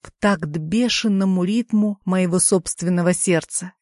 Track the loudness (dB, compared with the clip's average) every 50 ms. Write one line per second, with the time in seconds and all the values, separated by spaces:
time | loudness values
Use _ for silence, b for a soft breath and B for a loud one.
0 | -20 -20 -8 _ 0 0 0 0 -2 -4 -6 -6 -4 -2 0 0 0 0 0 0
1 | 0 0 0 2 2 2 2 0 0 0 0 -2 -2 0 0 0 0 0 -2 -4
2 | _ -2 0 0 2 2 2 0 2 2 2 0 0 -2 -8 -6 -2 0 0 2
3 | 2 2 0 0 2 2 2 2 0 -2 -6 -10 -10 -10 -14 _